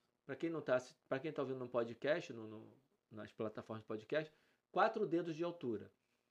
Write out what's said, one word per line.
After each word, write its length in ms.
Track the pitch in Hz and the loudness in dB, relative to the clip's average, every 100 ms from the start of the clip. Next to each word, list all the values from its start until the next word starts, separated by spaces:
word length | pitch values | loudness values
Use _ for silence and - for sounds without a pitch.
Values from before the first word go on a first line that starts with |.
| _ _ | _ _
Pra 120 | - 135 | -10 -2
quem 140 | 165 | -2
não 120 | 160 | 0
tá 140 | 139 131 | 2 2
assi-, 180 | 156 - _ | 2 -10 _
pra 100 | 175 | -2
quem 140 | 160 | -2
tá 100 | 143 | -2
ouvindo 160 | 131 131 | -2 -2
no 100 | 123 | 0
podcast, 640 | 123 117 117 139 170 - | 2 2 2 2 2 0
no, 140 | 117 110 | -8 -8
no, 260 | 107 110 120 _ _ _ | -10 -14 -20 _ _ _
nas 220 | 107 107 | -12 -10
plataformas 500 | - 110 - - 110 | -4 -2 -2 -6 -8
de 60 | - | -4
podcast, 440 | 110 110 147 156 - _ _ _ | -4 0 0 0 -8 _ _ _
quatro 340 | 180 220 220 | 4 4 4
dedos 300 | 180 165 170 | 2 2 2
de 80 | 156 | -2
altura. 480 | 170 170 127 104 98 - _ _ _ | -2 -2 -2 -2 -6 -16 _ _ _